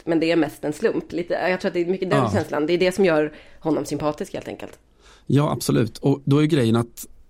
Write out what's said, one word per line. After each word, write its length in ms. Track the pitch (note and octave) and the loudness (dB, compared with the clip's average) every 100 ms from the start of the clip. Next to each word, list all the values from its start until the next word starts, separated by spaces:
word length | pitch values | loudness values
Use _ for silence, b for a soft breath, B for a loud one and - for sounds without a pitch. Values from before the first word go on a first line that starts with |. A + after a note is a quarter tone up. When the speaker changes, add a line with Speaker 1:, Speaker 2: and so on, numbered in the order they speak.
| D#3+ | -2
Speaker 1:
men 140 | E3 | 2
det 120 | E3 | 2
är 40 | E3+ | 2
mest 280 | D3+ - | 0 -2
en 100 | D3 | -6
slump. 380 | D3+ A3 D3 - | -2 -2 -2 -4
Lite, 220 | D#3+ F3 | -6 -4
jag 280 | - E3+ F#3 | -2 -2 -2
tror 80 | G3 | -2
att 40 | |
det 80 | F3 | -2
är 40 | E3+ | -2
mycket 240 | F#3 F#3 | -2 0
den 100 | C#3+ | 0
Speaker 2:
Ja. 120 | A#2 | 2
Speaker 1:
känslan. 320 | F3 D3+ D3 D3+ | 0 -2 -2 0
Det 80 | |
är 40 | F3 | 2
det 140 | F3+ | 2
som 140 | F#3+ F#3 | 2 4
gör 280 | D3+ D3+ B B B | 4 0 B B B
honom 260 | D#3+ C#3+ C#3+ | -2 -2 -2
sympatisk 480 | C#3+ D3+ D3+ G3 | -4 -4 -4 -8
helt 140 | C#3+ - | -10 -10
enkelt. 320 | G2 G#2 - _ _ b b b | -12 -14 -18 _ _ b b b
Speaker 2:
Ja, 260 | C3+ D3+ | 2 2
absolut. 460 | C#3 - C#3 A2 - | -2 0 0 0 0
Och 240 | C#3 C#3 C#3 | 0 0 2
då 140 | C#3+ | 2
är 20 | D#3 | 4
grejen 300 | D3+ A2+ A#2 | 2 4 2
att, 320 | A#2+ - - - | 0 -8 -18 -20